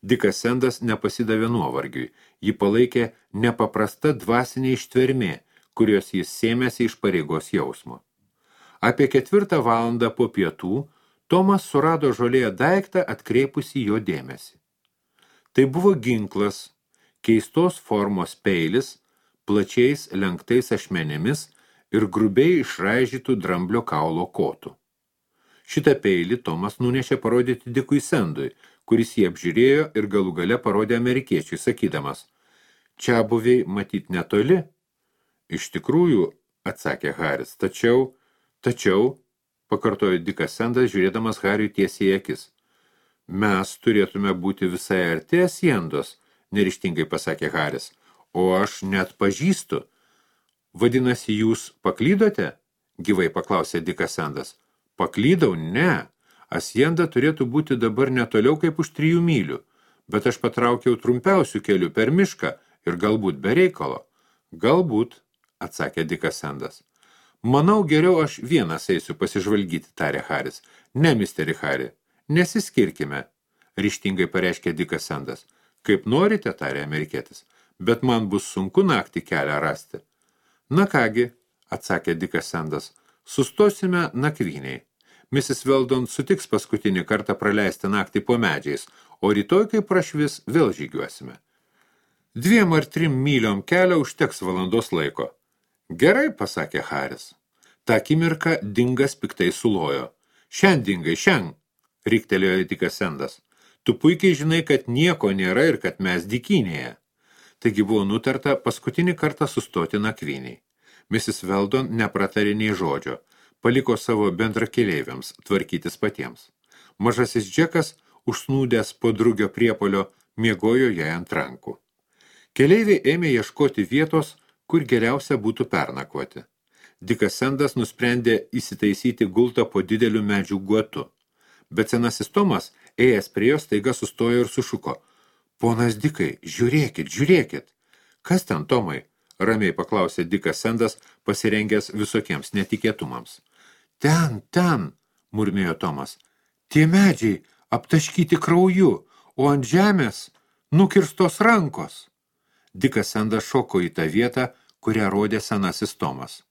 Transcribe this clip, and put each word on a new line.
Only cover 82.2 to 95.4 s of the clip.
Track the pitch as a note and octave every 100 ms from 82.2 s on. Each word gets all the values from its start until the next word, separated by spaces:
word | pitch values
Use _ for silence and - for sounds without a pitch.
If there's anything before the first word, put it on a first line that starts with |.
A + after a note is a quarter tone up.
| F2 E2+ -
Sendas, | E2+ D#2+ D2+ - _ _ _
„sustosime | - - B2+ - G#3 G3+ F#3+ F3 E3+
nakvynei. | B2 D3 D3+ F#2 C#2+ C2+ C2 _ _ _ _ _
Missis | C3+ - C3+ C3
Weldon | C3+ B2 C3 B2
sutiks | - - - -
paskutinį | G#2+ - G#2+ G#2+ F#2
kartą | E2 G#2+ -
praleisti | G2 G#2 G#2 G2 - G2
naktį | G#2 F#2 G#2
po | - A#2+
medžiais, | G#2+ D2+ D2 C#2 - _ _ -
o | G2
rytoj, | G#2 G2+ F3+ G#3+
kai | A3
prašvis, | G3+ G#3 E3 D3+ D3 - -
vėl | C#3 C3
žygiuosime. | - D2 D2 - - B1+ A#1+ _ _ _ _ _ _ _ _ _ -
Dviem | C#3 A#3 F#3+
ar | D#3+
trim | D3+ - E3 C3
myliom | C#3 C3+ A2 G2
kelio | - F3 F#3 F3
užteks | C3+ - D3 -
valandos | F#2 F#2 F#2 A2 -
laiko.“ | F2 D2 - C2 _